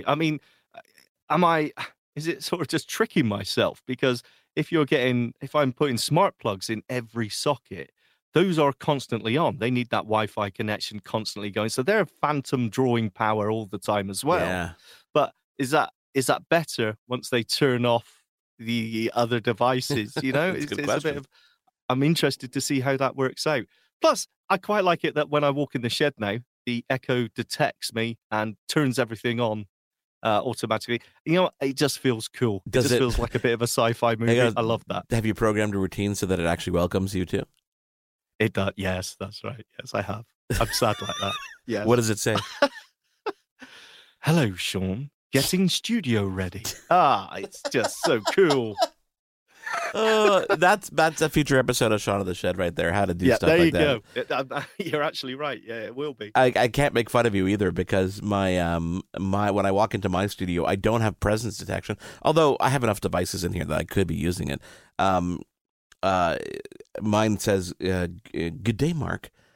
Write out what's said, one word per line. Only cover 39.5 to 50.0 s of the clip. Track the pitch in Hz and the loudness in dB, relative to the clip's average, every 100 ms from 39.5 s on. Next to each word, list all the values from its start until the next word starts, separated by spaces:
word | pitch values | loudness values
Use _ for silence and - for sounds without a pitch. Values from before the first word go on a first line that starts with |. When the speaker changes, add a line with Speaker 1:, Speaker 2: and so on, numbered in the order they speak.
| - - - | -12 -16 -18
Speaker 1:
Yes, | - | -8
I | 107 | -6
have. | 107 101 - _ _ 117 | -6 -8 -12 _ _ 0
I'm | 110 | 0
sad | - 113 107 | 2 0 0
like | 98 - | -6 -6
that. | 98 - | -6 -6
Speaker 2:
<laughs> | - - - | -12 -18 -6
Speaker 1:
Yes. | 107 107 | -2 4
Speaker 2:
What | 120 | 4
does | 113 | 2
it | 104 | 0
say? | - 107 - - | 0 -2 -4 -2
Speaker 1:
<laughs> | 277 - - _ _ _ - - _ _ - - - - - _ | -2 -2 -20 _ _ _ -12 -12 _ _ -20 -20 -20 -20 -20 _
"Hello, | - 170 117 | 2 2 2
Sean. | 90 - 95 92 101 143 _ _ | 0 -4 -2 -4 -4 -8 _ _
Getting | 135 - 185 190 | 0 2 2 2
studio | - - 233 147 113 98 | 2 -2 -2 0 0 0
ready." | 92 92 110 - - - | -4 -6 -6 -10 -10 2
Ah, | 180 151 110 98 92 | 4 6 4 -2 -12
it's | 98 - | -12 -10
just | 285 127 107 - | -4 -2 -2 -2
so | 196 120 | 0 0
cool. | 104 - 180 139 113 98 | 2 4 4 4 0 -2
<laughs> | - _ _ _ _ _ _ _ - - - | -2 _ _ _ _ _ _ _ -8 -6 -4
Speaker 2:
Uh, | - | 0